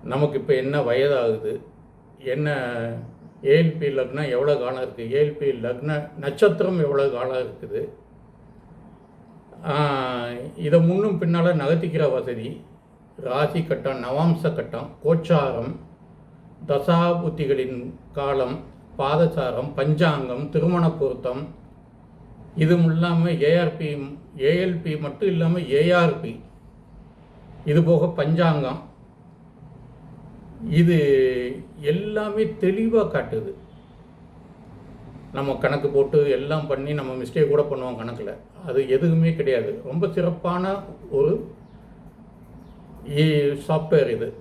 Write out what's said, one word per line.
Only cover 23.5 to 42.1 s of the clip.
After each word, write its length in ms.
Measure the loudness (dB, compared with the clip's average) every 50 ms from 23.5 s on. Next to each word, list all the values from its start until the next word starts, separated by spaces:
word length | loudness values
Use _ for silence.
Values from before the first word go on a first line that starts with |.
| 4 4
ஆர் 120 | 2 0 -2 -4
பி, 120 | -6 -6 -6 -6 -8 -10 -12 -16 -18 -20 -8 0 2
ஏ 60 | 2 2 2 0
எல் 160 | -2 -2 -4 -4
பி 80 | -4 -4 -4 -6
மட்டும் 280 | -8 -6 -2 -2 0 0
இல்லாம 280 | 2 2 2 0 0 0 0 2
ஏ 80 | 2 4 4 4 4
ஆர் 160 | 4 4 2 -2 -6
பி, 100 | -10 -10 -12 -18 -20 -20 -20 -20 -20 -20 -20 -20 -20 -20 -20 -20 -20 -20 -20 -20 -20 -20 -20 -20 -20 -20 -10 -4 2
இது 120 | 4 4 6 6
போக 200 | 4 4 4 0 0 -2
பஞ்சாங்கம், 600 | 0 0 2 4 4 2 2 2 -2 -4 -6 -8 -10 -16 -20 -20 -20 -20 -20 -20 -20 -20 -20 -20 -20 -20 -20 -20 -20 -20 -20 -20 -20 -20 -20 -20 -20 -20 -20 -20 -20 -20 -20 -20 -20 -20 -16 -10 -6 2 4 6
இது 160 | 6 6 6 4 6 6 6 6 6 4 2 0 -4 -4 -6 -10 -12 -16 -16 -4 -2 0 0
எல்லாமே 500 | 0 -2 -2 -2 -2 -2 -2 0 0 -2 -2 -2 0 0
தெளிவா 360 | 0 2 2 0 2 2 2 2 2 -2
காட்டுது. 340 | -4 -4 -2 -6 -6 -6 -8 -12 -14 -18 -20 -20 -20 -20 -20 -20 -20 -20 -20 -20 -20 -20 -20 -20 -20 -20 -20 -20 -20 -20 -20 -20 -20 -20 -20 -20 -20 -20 -20 -20 -20 -18 -10 -6
நம்ம 220 | -4 -4 -2 -2 0 0
கணக்கு 240 | 0 0 0 -2 0 2
போட்டு 220 | 2 2 4 4 2 4 4 0 0
எல்லாம் 320 | 0 -2 -4 -4 -2 -4
பண்ணி 220 | -4 -4 -4 -4 -4 -4
நம்ம 120 | -4 -6 -6 -8
மிஸ்டேக் 320 | -8 -4 2 2 2 4 4
கூட 80 | 2 2 0
பண்ணுவோம் 300 | -2 -6 -6 -8 -8 -8
கணக்குல, 300 | -8 -10 -10 -10 -10 -10 -12 -14 -18 -20 -20 -16 -10 -2
அது 120 | 0 0 2 2 2
எதுவுமே 380 | 2 4 4 4 4 4 2 2 0
கிடையாது. 320 | 0 0 0 0 0 -2 -6 -6 -8 -6
ரொம்ப 180 | -2 -2 -2 -2 0
சிறப்பான 600 | -2 -2 -2 -2 -2 -4 -4 -2 -2 -2 -2 -4 -6 -8 -14 -18 -18 -12 -4 0
ஒரு 180 | 2 2 2 2 -2 -4 -10 -16 -20 -20 -20 -20 -20 -20 -20 -20 -20 -20 -20